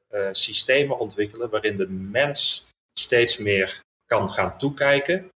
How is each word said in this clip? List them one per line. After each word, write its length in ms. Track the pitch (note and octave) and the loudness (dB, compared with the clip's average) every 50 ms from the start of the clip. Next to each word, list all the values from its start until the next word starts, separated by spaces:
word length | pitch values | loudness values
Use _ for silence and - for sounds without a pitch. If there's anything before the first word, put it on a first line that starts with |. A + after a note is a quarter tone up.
| _ | _
eh, 200 | _ - G#2 G2 G2 | _ -6 -4 -4 -2
systemen 680 | F#2+ - - A2+ G#2 - - - C3 C#3+ C#3+ C#3 C3 - | -2 -2 -2 -2 -2 -2 2 2 2 2 2 2 -2 -4
ontwikkelen 500 | A2+ G#2 - G#2 G#2 G#2 - A2+ A#2+ A2+ | -4 -4 -2 -4 -4 -4 -4 -6 -4 -4
waarin 260 | A2 G#2+ G#2+ G#2 G2+ | -2 0 0 0 0
de 140 | F#2+ F#2+ F#2+ | -2 -4 -4
mens 760 | F#2+ F#2 F#2+ G2 G#2 B2+ C#3+ D3 C#3+ - - - - - - - _ _ _ _ - | -4 -6 -6 -2 0 0 0 0 0 0 -2 -2 -2 -6 -10 -16 _ _ _ _ -6
steeds 440 | - - - B2+ A#2+ A#2+ A#2+ - | -6 0 2 4 4 4 4 2
meer 460 | - G#2 G#2 G2+ F#2+ F#2+ - - - - _ _ _ _ | 0 0 2 2 2 2 0 -4 -10 -18 _ _ _ _
kan 240 | - A#2 G#2 G2 F#2 | 0 0 2 0 0
gaan 280 | - - F#2 F2+ - | 0 -2 -2 -2 -2
toekijken. 720 | - C3+ C#3+ C#3 - C#3+ C#3 C#3+ C#3 C#3 - F3 F#3+ F#3 - _ | -2 -4 -2 0 2 2 4 4 4 2 0 -2 -2 -4 -8 _